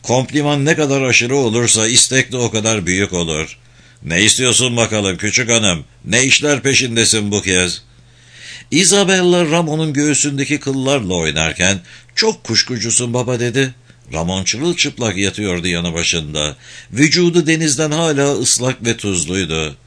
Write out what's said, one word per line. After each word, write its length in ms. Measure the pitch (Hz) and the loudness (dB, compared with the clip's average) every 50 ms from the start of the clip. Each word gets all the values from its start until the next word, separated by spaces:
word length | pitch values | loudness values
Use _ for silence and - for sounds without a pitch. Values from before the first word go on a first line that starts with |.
| - | 0
Kompliman 600 | - 117 127 131 - 143 151 143 147 147 143 139 | 2 0 0 0 0 -2 0 0 0 0 0 2
ne 100 | 147 170 | 0 2
kadar 260 | - 151 139 139 139 | 2 2 0 2 0
aşırı 340 | 135 127 113 110 117 120 135 | 2 2 2 2 2 2 2
olursa 520 | 143 131 113 107 120 120 117 - 107 110 | 2 2 2 2 2 2 2 2 2 2
istek 440 | 110 120 - - - 127 131 131 - | 2 2 2 2 2 2 0 0 0
de 60 | 127 | -2
o 140 | 127 120 107 | -2 -2 -2
kadar 340 | 107 110 104 110 110 107 87 | -2 -2 0 0 -2 0 0
büyük 280 | 85 90 95 101 92 90 | 0 0 0 0 -2 -2
olur." 440 | 87 87 80 78 76 78 - - - - - - - - - - _ - | -4 -2 -2 -2 -4 -6 -8 -10 -20 -20 -20 -20 -20 -20 -20 -20 _ -8
"Ne 180 | 69 82 87 104 | -4 0 2 2
istiyorsun 540 | 107 104 - 131 127 110 101 127 127 120 | 2 2 2 2 2 2 2 0 0 2
bakalım 400 | 117 113 101 107 107 101 98 92 | 0 0 0 0 -2 -2 -2 -4
küçük 340 | 85 104 107 - - 127 113 | -2 -4 -2 -2 -2 0 0
hanım? 320 | 117 113 107 98 87 80 - _ - - - | 0 2 2 2 0 0 -6 _ -20 -18 -6
Ne 180 | - 98 120 135 | 0 0 2 4
işler 380 | 139 - - 147 147 147 131 | 4 2 2 2 2 0 0
peşindesin 720 | 104 139 131 113 131 120 117 117 110 - - 110 104 101 | 0 0 0 2 0 0 0 2 2 2 2 0 0 0
bu 100 | 101 101 | -2 -2
kez?" 400 | 90 92 92 90 90 90 87 - - - - - - - - - - - - - - - - - - - | 0 2 2 2 2 0 -2 -8 -12 -20 -20 -20 -20 -20 -20 -20 -20 -20 -20 -20 -20 -18 -18 -20 -10 -2
Isabella 760 | - 170 190 175 202 202 202 180 190 185 180 180 175 175 175 | 0 2 4 4 4 4 4 4 2 4 4 4 4 4 4
Ramon'un 480 | 147 156 170 170 156 151 156 160 156 143 | 2 2 0 0 0 -2 -2 -2 -2 0
göğsündeki 680 | 143 147 151 143 - - 147 139 139 139 135 147 135 | 0 0 0 0 0 0 -2 -2 -4 -2 -2 -2 -4
kıllarla 540 | - 135 135 135 131 131 143 139 107 90 92 | -2 -4 -4 -2 0 0 0 0 0 -2 -2
oynarken, 680 | 87 80 78 73 80 78 80 78 - 90 95 101 90 - - - - - - - | 0 0 0 0 0 -2 -2 0 0 0 0 0 -2 -6 -14 -20 -20 -20 -10 -4
"Çok 280 | - 220 220 - - - | -2 0 0 -2 -4 -6
kuşkucusun 680 | - 113 101 - - 131 113 104 117 110 - 127 120 117 | -2 -2 -2 -2 -2 -4 -6 -4 -2 -2 -2 -2 -2 -2
baba." 260 | 123 123 120 127 117 | -2 -2 -2 -2 -2
dedi. 340 | 120 123 110 135 135 131 127 - - - - - _ - - | -2 -2 0 0 -2 -2 -4 -14 -20 -20 -20 -20 _ -8 -6
Ramon 300 | - 85 87 95 95 92 | -4 -2 -2 -2 -2 -2
çırılçıplak 760 | - - 110 147 175 170 - - 147 131 - 120 110 90 | -4 -4 -2 -2 -2 0 0 -2 -4 -2 -2 -4 -2 0
yatıyordu 500 | 95 101 95 - - 107 98 90 87 85 | 0 -2 -2 -2 -4 -4 -2 -2 -2 -2
yanı 260 | 92 87 85 87 87 82 | -2 -2 -2 -2 -2 -4
başında. 600 | 82 85 - 87 85 78 73 76 76 76 76 69 - - - - - - - | -2 -2 -2 -2 -4 -4 -6 -4 -4 -4 -4 -6 -10 -20 -20 -20 -20 -18 -10
Vücudu 560 | - 113 151 160 - 180 175 175 165 175 160 | 0 2 2 2 4 4 2 4 4 2 2
denizden 440 | 156 160 160 165 156 139 123 156 151 | 2 0 0 0 0 0 0 0 0
hala 420 | 147 160 170 160 151 139 139 143 143 | 0 0 0 2 2 2 2 2 2
ıslak 520 | - - - - - 120 127 127 - 104 | 0 0 0 0 0 0 -2 -2 -2 -2
ve 120 | 117 113 | -2 -2
tuzluydu. 760 | - - 104 95 87 73 80 92 95 95 76 80 80 78 78 69 - _ | -2 -2 -4 -2 -2 -2 -2 -2 -4 -2 -2 -2 -4 -4 -4 -8 -14 _